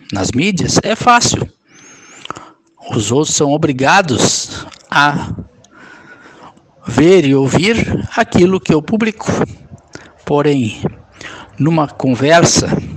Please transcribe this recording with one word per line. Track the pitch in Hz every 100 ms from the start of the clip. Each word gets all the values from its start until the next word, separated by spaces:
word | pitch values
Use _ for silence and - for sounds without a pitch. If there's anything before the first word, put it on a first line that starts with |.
| -
nas | 98 90
mídias, | 117 190 185 - -
é | 202
fácil. | 220 247 240 - - - _ _ _ - - - - - - - _ _ _ -
Os | 120 -
outros | 131 156
são | - 143
obrigados | 151 160 127 135 185 175 107 - - - - - - -
a | 147 147 139 - - - _ _ - - - - - - - - - _ _ -
ver | - 160 190
e | 143
ouvir | 135 135 156 190 226 - - - -
aquilo | 220 - 180 185
que | -
eu | 156
publico. | 156 226 220 - - - - - - - _ - - _
Porém, | - 147 147 139 110 - - - - - - - - -
numa | 147 165 143
conversa | - 131 117 139 170 165 - - - -